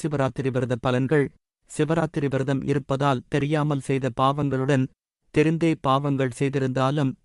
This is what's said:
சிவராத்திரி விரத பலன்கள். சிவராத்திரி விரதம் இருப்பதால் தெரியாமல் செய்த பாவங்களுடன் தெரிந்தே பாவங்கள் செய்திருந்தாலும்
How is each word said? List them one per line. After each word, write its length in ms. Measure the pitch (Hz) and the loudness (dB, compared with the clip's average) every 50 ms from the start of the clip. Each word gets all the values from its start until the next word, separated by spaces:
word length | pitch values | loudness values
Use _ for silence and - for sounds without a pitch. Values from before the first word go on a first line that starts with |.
| - | -4
சிவராத்திரி 480 | 156 147 135 135 131 - - 120 135 | -4 -2 0 -2 -2 -2 -2 -4 -2
விரத 260 | 120 127 127 120 131 117 - 131 | -2 -2 -2 -2 -2 -2 -2 0
பலன்கள். 400 | 123 123 131 123 160 147 135 - _ _ _ _ _ _ _ - - - | 0 0 2 2 2 2 2 0 _ _ _ _ _ _ _ -10 -4 -2
சிவராத்திரி 520 | 151 147 165 165 160 160 - 160 147 135 | 0 0 0 0 0 -2 -2 -2 -2 -2
விரதம் 320 | 127 135 131 139 139 131 | -2 -2 -2 -2 -2 -2
இருப்பதால் 600 | 135 135 139 147 131 - 135 131 143 143 131 123 - - | 0 0 -2 -2 -2 -2 -2 0 0 0 0 0 -2 -4
தெரியாமல் 520 | - 143 139 147 156 151 147 151 147 135 | -4 -2 -2 0 0 0 0 0 -2 -2
செய்த 300 | - - 139 135 131 127 120 - | -2 -2 -2 -2 -2 -4 -2 0
பாவங்களுடன் 680 | 131 135 139 147 143 139 131 131 131 135 143 131 131 - _ _ _ _ _ _ _ _ - 156 | 0 0 0 0 -2 -2 -2 0 0 2 2 2 2 0 _ _ _ _ _ _ _ _ 2 2
தெரிந்தே 360 | 151 160 165 156 170 160 160 - | 4 4 2 2 2 0 0 0
பாவங்கள் 500 | - 139 131 139 143 143 139 131 135 127 | 0 0 0 2 2 0 0 0 0 -2
செய்திருந்தாலும் 840 | 117 - 139 139 139 139 131 127 127 135 131 135 143 156 139 131 123 - | -2 -2 -2 -2 0 -2 -2 -2 0 0 0 0 2 2 0 0 -2 -4